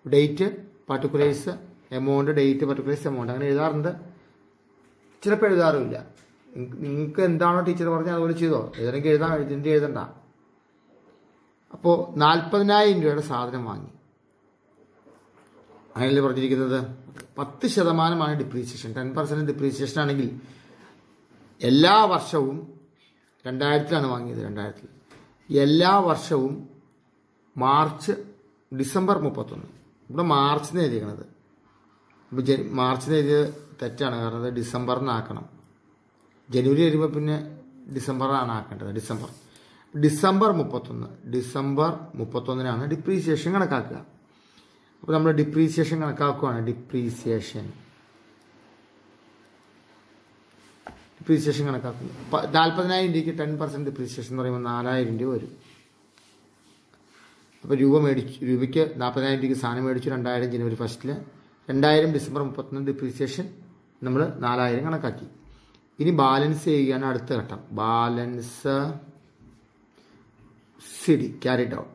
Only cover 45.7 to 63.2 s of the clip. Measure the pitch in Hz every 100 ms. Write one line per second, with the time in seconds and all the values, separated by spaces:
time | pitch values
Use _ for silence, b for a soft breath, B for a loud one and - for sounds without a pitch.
45.7 | 160 143 160 151 147 143 135 139 117 113
46.7 | 117 - 131 120 117 117 113 - 113 101
47.7 | - - _ _ _ _ _ _ _ _
48.7 | _ _ _ _ _ _ _ _ _ _
49.7 | _ _ _ _ _ _ _ _ _ -
50.7 | - - - - _ 160 156 147 139 143
51.7 | 127 123 117 - - - 156 - 165 165
52.7 | 170 180 185 185 165 160 160 151 151 151
53.7 | 139 139 139 123 - 113 127 127 123 120
54.7 | 120 123 131 120 113 131 120 - - -
55.7 | - _ _ _ _ _ - - _ -
56.7 | - _ - - B B B B - -
57.7 | 139 135 147 147 131 - - 127 123 131
58.7 | 147 156 147 123 127 135 135 131 131 123
59.7 | 120 131 127 135 131 123 123 123 120 117
60.7 | 113 117 - 123 147 - B B B -
61.7 | 135 151 156 165 147 - 135 139 - -
62.7 | 135 139 135 131 123